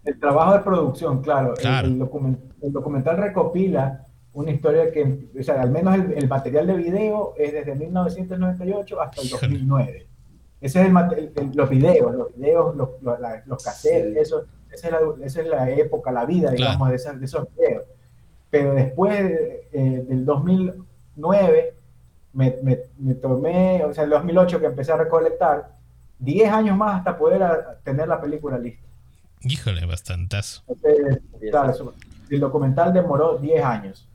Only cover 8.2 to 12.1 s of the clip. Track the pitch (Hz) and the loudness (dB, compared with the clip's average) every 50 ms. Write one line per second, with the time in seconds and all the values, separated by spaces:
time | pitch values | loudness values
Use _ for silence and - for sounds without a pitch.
8.2 | 180 180 185 180 185 185 180 180 180 185 202 202 196 - 202 - 156 139 - - | -8 -8 -4 -2 -2 -2 -2 -4 -4 -4 -4 -4 -6 -8 -6 -6 -6 -6 -6 -10
9.2 | 135 127 127 117 131 131 143 135 131 135 139 135 117 - - - - - - - | -8 -8 -6 -4 -2 -2 -2 -2 0 0 0 0 0 -2 -6 -16 -20 -20 -20 -20
10.2 | - - - - _ _ _ - 139 131 135 180 190 190 185 175 170 - 160 151 | -20 -20 -20 -20 _ _ _ -10 -10 -2 2 4 6 6 6 4 4 2 0 -4
11.2 | 156 - - 147 143 131 131 147 135 135 135 131 143 175 175 147 123 117 | -6 -6 -6 -6 -6 -2 0 0 2 4 4 4 6 6 6 4 4 2